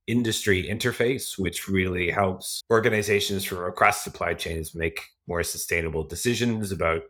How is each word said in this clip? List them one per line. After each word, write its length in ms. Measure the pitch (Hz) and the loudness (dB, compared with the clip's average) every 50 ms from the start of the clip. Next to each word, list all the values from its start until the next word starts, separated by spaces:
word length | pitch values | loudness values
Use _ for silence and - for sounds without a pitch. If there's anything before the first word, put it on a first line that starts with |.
| - | -4
industry 580 | - 113 123 120 113 107 - - 107 98 92 - | 0 0 2 2 2 0 0 2 4 4 4 2
interface, 720 | - 104 107 - 123 113 - 120 120 139 123 - - - - | 0 -2 0 0 -2 0 2 0 0 0 -2 -4 -8 -4 -2
which 300 | 95 90 - - - - | -2 -2 -2 -4 -4 -2
really 420 | 95 95 92 92 90 90 90 85 | 0 2 2 2 0 -2 -2 0
helps 520 | 82 101 101 95 92 - - - - - - - | 2 2 2 2 0 -2 -6 -8 -8 -6 -2 2
organizations 720 | 117 110 107 120 107 107 101 104 104 101 98 - 101 95 92 | 4 4 4 4 2 2 2 4 2 2 2 2 -2 -2 -2
from 180 | - 98 90 87 | -4 -6 -4 -6
across 400 | 90 92 - 110 104 104 - - | -4 0 4 4 4 4 2 -4
supply 300 | 98 - - 90 85 85 | -8 -6 -2 -2 -2 -2
chains 420 | - - 87 85 82 78 - - | -2 -4 -4 -4 -4 -6 -6 -6
make 280 | 82 82 82 - - - - _ _ - | -2 -2 -2 -2 -4 -14 -16 _ _ -10
more 160 | - 87 85 85 | -4 -2 -2 -2
sustainable 640 | - - 85 - - 90 85 82 82 80 82 78 | -2 -4 -6 -4 -2 -2 0 0 0 -2 -4 -4
decisions 680 | - 87 85 - 120 120 107 120 120 113 110 107 95 98 | -4 -6 -2 0 0 2 2 2 0 0 0 -2 -4 -2
about 300 | 80 87 82 80 82 - - | 0 0 2 0 0 -2 -8